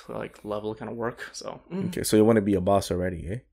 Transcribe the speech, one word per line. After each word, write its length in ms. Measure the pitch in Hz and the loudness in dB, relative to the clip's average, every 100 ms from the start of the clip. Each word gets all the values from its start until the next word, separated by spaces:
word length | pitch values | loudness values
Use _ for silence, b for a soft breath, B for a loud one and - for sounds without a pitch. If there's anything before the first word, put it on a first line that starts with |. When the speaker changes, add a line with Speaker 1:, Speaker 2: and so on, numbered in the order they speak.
| - | -12
Speaker 1:
like, 280 | 110 104 - 104 | -10 -10 -12 -8
level 300 | 104 107 110 | -6 -6 -8
kind 160 | 113 | -10
of 40 | 117 | -6
work, 340 | 117 - - | -6 -8 -14
so. 260 | - - - - | -12 -12 -14 -10
Mm. 140 | 180 185 | -6 -6
Speaker 2:
Okay, 160 | - | -4
so 120 | - 107 | 2 6
you 60 | |
wanna 180 | 107 113 | 8 6
be 120 | 101 | 4
a 80 | 95 | 2
boss 300 | 92 98 - | 4 2 2
already, 360 | 90 90 85 76 | -2 -2 -4 -8
eh? 60 | 117 - | -10 -10